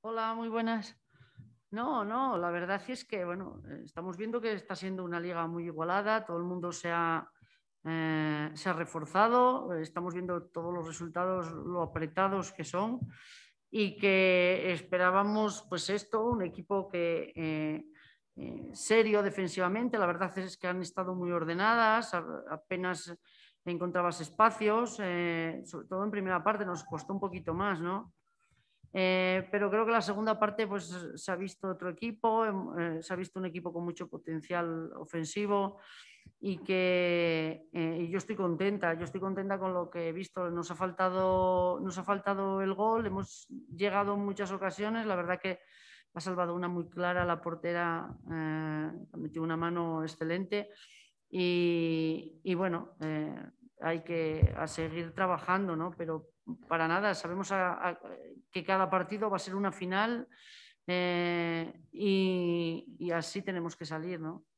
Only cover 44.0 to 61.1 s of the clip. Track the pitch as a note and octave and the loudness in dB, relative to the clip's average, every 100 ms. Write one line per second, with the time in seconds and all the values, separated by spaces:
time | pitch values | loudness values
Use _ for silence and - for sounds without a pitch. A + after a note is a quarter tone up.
44 | G3+ G3+ G3+ G3+ F#3+ F#3+ F#3+ F3 G#3 A3+ | 2 0 0 -2 -4 -2 -4 -2 -2 0
45 | G#3+ F3+ E3+ F3+ F#3+ F3+ - - - - | 0 0 0 -2 -2 -6 -10 -20 -20 -20
46 | _ E3+ F3 F3+ F3 F3 F3+ F3 E3+ F3 | _ -8 -4 0 0 0 -2 -2 -4 -2
47 | F3+ F3+ F3 E3 E3+ E3 E3+ F3 E3+ E3 | 0 2 2 0 -2 -4 -2 0 0 -2
48 | - - - D#3+ D#3 D#3 D#3 D#3 D#3 - | -6 -12 -6 -4 -2 -2 -2 -2 -4 -8
49 | - - D#3 D#3+ E3 E3 E3+ F3 E3+ D#3+ | -12 -10 -8 -4 -2 -2 -2 0 -2 -2
50 | D#3 D#3+ D#3+ F3+ F#3 G#3 G#3 - - - | -4 -4 -4 -2 -2 -4 -4 -14 -20 -20
51 | - _ _ F#3 F3+ F3 F3 E3+ E3 D#3+ | -20 _ _ 0 2 4 4 4 2 2
52 | D#3+ D#3+ - - F#3+ F3+ F#3+ E3+ - - | 2 0 -6 -8 -2 0 0 -2 -6 -6
53 | D#3 D3+ D3+ B2 - _ - _ E3 E3 | -4 -2 -4 -6 -12 _ -20 _ -2 -2
54 | D#3+ E3+ D#3+ D#3 D#3+ - D#3+ - D#3+ E3 | -2 -2 0 4 2 2 -4 -4 -4 -4
55 | E3+ F3 F#3 F3 - F#3+ G3 D#3+ F3 E3+ | -6 -2 0 0 2 2 2 -2 -4 -4
56 | E3 D#3+ D#3 _ - - - E3 E3 F3 | -4 -4 -8 _ -12 -12 -2 2 4 4
57 | G#3 F#3 E3+ F3+ F#3+ G3 F#3 - F3+ F3 | 2 0 -2 -4 -2 0 2 0 -2 -4
58 | - - - - _ F#3 E3 F#3+ F#3 F#3+ | -12 -16 -16 -20 _ -6 2 4 4 2
59 | F3+ G#3 G#3+ F#3+ - F#3+ G3+ F#3+ F3+ F#3+ | 2 0 0 0 -2 -2 -2 -2 0 2
60 | A3 A#3+ B3+ - - - - _ - F3+ | 2 0 -6 -16 -20 -20 -20 _ -2 0
61 | F3+ | 2